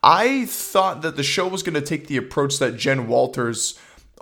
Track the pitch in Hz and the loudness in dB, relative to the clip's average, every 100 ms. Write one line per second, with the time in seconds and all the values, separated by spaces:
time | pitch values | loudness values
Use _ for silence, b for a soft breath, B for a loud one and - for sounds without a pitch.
0 | 139 170 233 269 240 - - 196 190 151 | 8 6 4 0 -4 -8 -2 0 0 -2
1 | 160 156 139 - 185 185 180 151 143 156 | -6 -4 -2 0 -2 -2 -4 -4 -4 -6
2 | - 139 127 - 139 139 131 113 143 135 | -2 -4 -2 -2 -2 0 -2 0 -2 0
3 | 113 117 123 - 120 110 - - B B | 0 2 2 0 -4 -2 -6 -6 B B
4 | B - | B -2